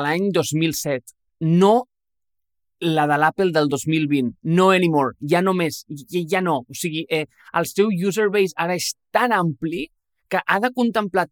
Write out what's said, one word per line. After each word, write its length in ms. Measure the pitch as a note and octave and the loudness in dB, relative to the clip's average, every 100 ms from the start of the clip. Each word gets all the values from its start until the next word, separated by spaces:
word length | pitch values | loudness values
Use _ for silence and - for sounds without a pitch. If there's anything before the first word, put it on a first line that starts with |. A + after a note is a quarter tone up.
l'any 260 | C#3+ E3+ G3+ | 2 0 0
dos 220 | F3 C#3+ | 0 0
mil 200 | D3+ E3 C#3+ | 0 -2 -2
set, 380 | D3+ C3 - - _ - | -4 -6 -8 -20 _ -6
no 460 | D#3+ E3+ G3 A#3+ - _ _ _ _ _ _ _ _ _ | 0 4 6 4 0 _ _ _ _ _ _ _ _ _
la 260 | E3+ D#3 D3 | -2 0 2
de 100 | D3 | 2
l'Apple 360 | D#3 - F#3+ | 2 2 0
del 160 | D#3+ D3 | 2 0
dos 180 | C3+ D#3 | 0 -2
mil 200 | D#3+ D3+ | -2 0
vint. 260 | C#3+ A#2+ - | 0 -2 -4
No 280 | - E3+ F#3 | -2 2 4
anymore. 460 | F#3 F3+ D3+ C3 - | 4 2 2 0 -4
Ja 200 | D3 E3+ | -2 0
no 120 | F#3+ | 2
més. 300 | F#3 E3 - - | 0 -2 -6 -12
Ja, 340 | D3 - F3+ D#3+ | -16 -8 -6 -2
ja 100 | F#3 | -2
no. 180 | F3+ D3 B2 | 0 -2 -6
O 60 | |
sigui, 320 | C3+ F3+ D#3 E3 | -8 -6 -6 -4
eh, 180 | D#3+ D3+ _ - | -4 -4 _ -8
el 120 | E3+ E3+ | -4 -2
seu 220 | - G#3 | 0 0
user 400 | F3+ G3 F3+ G#3+ | 0 -2 0 0
base 240 | G3+ F#3+ - | 0 -2 -2
ara 200 | E3+ F3+ | -4 -4
és 180 | - - _ | -6 -10 _
tan 220 | G#3+ A#3+ | -2 0
ampli 560 | G#3 E3+ C#3 D#3+ E3+ - _ _ _ - | 0 0 -2 -6 -6 -10 _ _ _ -6
que 140 | F#3 | -4
ha 160 | - F#3+ | 0 0
de 120 | A#3+ | 0
contemplar 540 | B3+ A#3 A3+ G#3 F#3 E3+ | 0 -2 0 -2 -2 -2